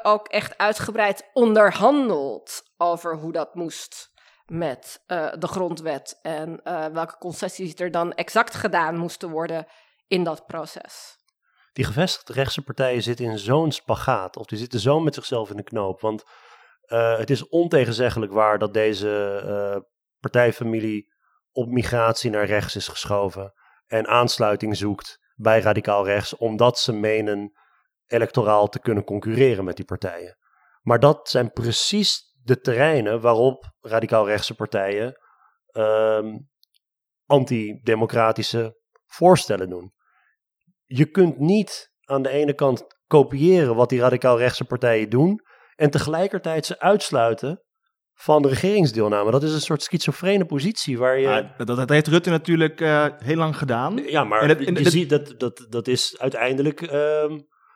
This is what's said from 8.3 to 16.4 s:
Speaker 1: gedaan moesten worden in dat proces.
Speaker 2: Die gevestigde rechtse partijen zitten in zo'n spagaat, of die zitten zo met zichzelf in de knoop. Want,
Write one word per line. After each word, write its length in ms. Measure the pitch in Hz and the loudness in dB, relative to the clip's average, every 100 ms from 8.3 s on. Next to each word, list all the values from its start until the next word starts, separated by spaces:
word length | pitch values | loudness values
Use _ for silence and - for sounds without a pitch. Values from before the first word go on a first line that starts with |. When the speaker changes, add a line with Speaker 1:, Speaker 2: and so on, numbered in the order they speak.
| 220 240 - | 0 0 -4
Speaker 1:
gedaan 420 | 208 175 160 170 | -2 -2 -2 -4
moesten 320 | 170 - 175 | -8 -10 -10
worden 380 | 156 165 165 156 _ _ _ _ | -8 -6 -8 -12 _ _ _ _
in 160 | 190 | -2
dat 220 | 165 156 - | -2 -6 -12
proces. 720 | 165 156 - - - - _ _ _ _ _ _ | -14 -12 -16 -20 -20 -20 _ _ _ _ _ _
Speaker 2:
Die 140 | - - | -4 -2
gevestigde 460 | 113 185 - - | 0 -2 -2 -6
rechtse 280 | 127 135 - | -4 -4 -4
partijen 400 | 139 123 131 123 | -8 -4 -2 0
zitten 240 | 110 120 120 | -2 -4 -6
in 140 | 107 | -6
zo'n 320 | 101 143 160 | 0 2 2
spagaat, 640 | - - 113 - 113 92 - | -4 -4 -2 0 -2 -4 -12
of 80 | 110 | -12
die 120 | 107 | -10
zitten 220 | 120 120 | -6 -2
zo 200 | 110 156 | 2 2
met 140 | 156 | 0
zichzelf 360 | 135 - 120 104 | -4 -6 -6 -6
in 60 | 104 | -10
de 80 | |
knoop. 380 | 95 110 98 92 | -8 -6 -4 -4
Want, 220 | 110 110 - - | -4 -6 -12 -20